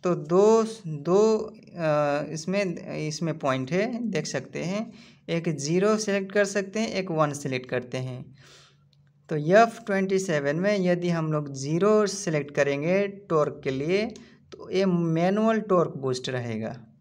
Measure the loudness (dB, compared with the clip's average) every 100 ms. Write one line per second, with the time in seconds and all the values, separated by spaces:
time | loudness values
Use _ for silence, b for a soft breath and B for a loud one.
0 | -2 -2 2 4 6 6 2 -6 -10 -8
1 | 2 4 4 2 -2 -14 -18 -4 0 2
2 | 2 0 -4 -8 -2 -2 -2 -4 -8 -6
3 | -6 -4 -4 -2 -2 -2 0 -2 -2 -4
4 | -4 -4 -4 -6 -6 -8 -6 -6 -6 B
5 | B B -6 -4 -2 -4 -2 2 2 2
6 | 0 -2 0 0 0 0 -4 -4 -4 -4
7 | -4 0 0 0 -4 -6 -4 -6 -4 -8
8 | -6 -10 -14 b b b b b b _
9 | _ _ -6 -4 6 6 6 2 -4 -2
10 | 2 0 2 0 0 0 2 2 2 2
11 | 0 0 0 -2 -4 -8 -2 2 4 4
12 | 2 -2 -2 -2 -2 0 0 0 0 0
13 | 0 -6 -2 0 0 -2 -4 -4 0 0
14 | -2 B B B _ -18 -6 0 2 2
15 | 2 2 2 2 2 0 2 2 2 -2
16 | -4 -4 -4 -6 -4 -6 -6 -10 -18 _